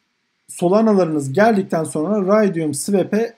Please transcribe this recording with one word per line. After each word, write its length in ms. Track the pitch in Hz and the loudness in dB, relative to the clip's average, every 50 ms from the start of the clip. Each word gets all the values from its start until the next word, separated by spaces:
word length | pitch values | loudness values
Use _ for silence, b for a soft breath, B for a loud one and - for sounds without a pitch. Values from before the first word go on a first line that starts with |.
| _ _ _ _ _ _ _ _ _ _ | _ _ _ _ _ _ _ _ _ _
Solana'larınız 840 | - - 180 175 196 214 226 220 208 190 180 160 156 151 139 135 135 | -8 -2 0 2 2 4 4 4 4 2 2 0 0 -4 -4 -2 0
geldikten 500 | 190 208 233 226 196 190 - - 165 160 | 2 4 4 4 2 -2 -2 -4 -4 -4
sonra 440 | 135 - 156 151 180 214 214 185 180 | -4 -4 -4 -4 -2 -2 -2 0 2
Raydium 460 | 208 220 214 190 165 165 160 151 139 | 2 2 2 0 0 -2 -4 -4 -4
Swap'e 600 | - - - 202 185 165 - 208 214 233 226 - | -6 -4 -2 0 0 0 0 -2 -4 -4 -4 -8